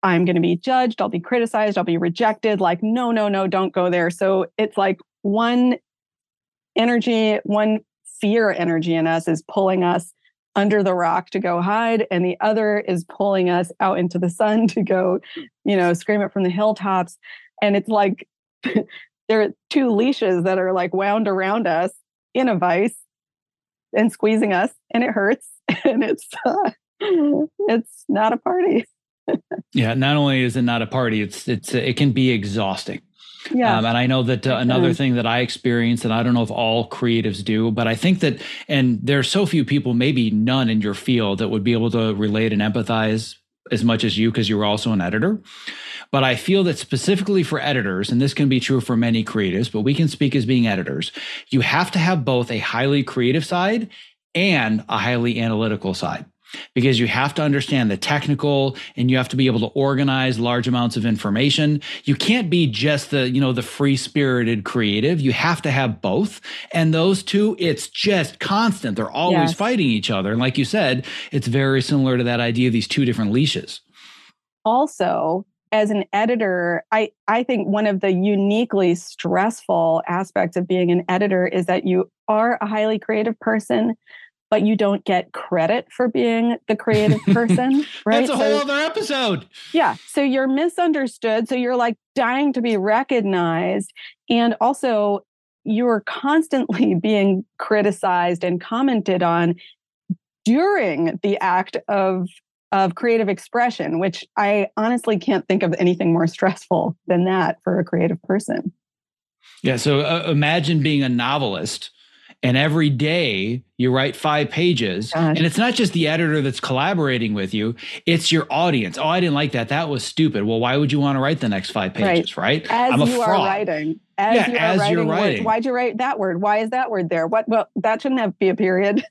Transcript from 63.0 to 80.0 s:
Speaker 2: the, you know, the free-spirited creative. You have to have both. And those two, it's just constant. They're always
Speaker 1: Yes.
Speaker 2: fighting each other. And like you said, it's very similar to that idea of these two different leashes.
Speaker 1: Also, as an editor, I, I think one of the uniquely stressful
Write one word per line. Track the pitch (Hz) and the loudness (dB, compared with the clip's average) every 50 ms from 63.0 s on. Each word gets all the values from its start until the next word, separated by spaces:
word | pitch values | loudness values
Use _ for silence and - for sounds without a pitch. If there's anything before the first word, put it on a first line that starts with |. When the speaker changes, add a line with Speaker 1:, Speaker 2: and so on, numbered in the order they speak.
| - - | -2 -2
Speaker 2:
the, | - 143 131 127 | -2 0 0 2
you | 127 135 | 2 0
know, | 139 131 127 | 2 2 0
the | 123 120 | -2 -4
free-spirited | - - - 143 139 139 127 - - - 151 143 135 127 123 120 113 117 107 98 | -6 -4 -2 0 2 2 0 -2 -4 -2 0 2 2 2 2 2 2 0 -2 -2
creative. | - - 123 113 104 101 104 107 143 180 160 | -4 -2 0 0 2 2 2 2 2 0 2
You | 139 131 | 0 0
have | 120 - - 160 175 - - | 0 0 0 0 0 0 -2
to | 156 | -2
have | 131 135 135 123 107 - - | 0 0 0 -2 -4 -4 -4
both. | 98 113 135 208 208 - - - - - - - - - | -2 0 0 -2 -2 -4 -10 -18 -16 -16 -14 -14 -6 -2
And | 170 165 160 156 | 0 2 2 2
those | 160 165 185 196 185 - | 2 2 2 2 0 -2
two, | - - 202 208 214 214 - | -2 0 2 2 2 0 0
it's | 180 170 151 - - - | 0 -2 -2 -2 -6 -12
just | _ - - 202 202 185 156 131 - - | _ -4 0 0 2 2 0 -2 -6 -10
constant. | - - 196 202 226 233 - - - 120 101 | -6 -2 0 0 2 0 0 -2 -4 -6 -4
They're | 101 110 - | -4 -4 -4
always | - 131 165 175 - - 165 165 | -2 -2 0 2 2 2 2 0
Speaker 1:
Yes. | 165 | 0
Speaker 2:
fighting | - 202 226 254 220 180 | -2 -2 0 0 0 2
each | 135 113 107 95 - | 2 0 0 -2 -2
other. | 117 98 95 98 107 | -2 -2 0 0 0
And | 117 | 0
like | 123 131 127 - | 0 0 0 0
you | 135 | -2
said, | 120 - 214 190 135 131 127 131 - - - - - | 0 0 0 2 2 0 -2 -4 -8 -12 -14 -14 -4
it's | - 143 123 | -4 -4 -2
very | - 117 139 135 135 135 135 127 | 0 0 2 2 2 2 0 0
similar | - 151 143 135 131 127 123 | 0 0 2 2 2 2 0
to | 120 | 0
that | 120 120 117 | 0 0 0
idea | 120 120 117 120 127 | 0 -2 0 2 2
of | 127 117 | 2 2
these | 117 107 - | 0 -2 -2
two | - - 139 | 0 0 0
different | 120 113 92 110 104 | 0 0 0 -2 0
leashes. | 104 127 151 143 - - - - - - _ _ _ - - - - - - - _ _ _ _ _ _ _ | 2 2 2 0 0 -4 -8 -10 -16 -18 _ _ _ -20 -20 -20 -20 -20 -20 -20 _ _ _ _ _ _ _
Speaker 1:
Also, | 214 226 247 285 302 - - 190 175 175 175 - 160 165 185 208 _ _ _ _ _ - | 0 2 2 2 0 -2 -2 -2 0 0 0 0 -2 -2 -4 -4 _ _ _ _ _ 0
as | 214 214 208 | 0 2 2
an | 220 208 185 _ - | 0 -2 -4 _ -2
editor, | 202 214 233 247 233 220 196 185 180 175 170 175 165 - _ | 0 0 0 0 0 0 0 0 0 0 0 -2 -2 -2 _
I, | - 220 220 - _ _ _ - | 0 0 0 -2 _ _ _ -2
I | 214 233 247 | 0 0 0
think | - 262 226 202 170 | 0 -2 -2 0 0
one | 202 208 214 | 0 0 0
of | 214 202 190 | 0 0 0
the | 185 196 | 0 0
uniquely | 185 180 185 208 208 196 196 202 208 220 247 233 - 196 190 180 170 | 0 2 2 2 2 2 2 2 2 0 0 0 0 2 2 2 2
stressful | 175 - - - - - 175 185 180 190 220 220 - - - - 170 165 165 160 165 | 0 -4 -14 -18 -8 -4 -2 0 0 0 0 -2 -4 -4 -2 0 2 2 2 2 0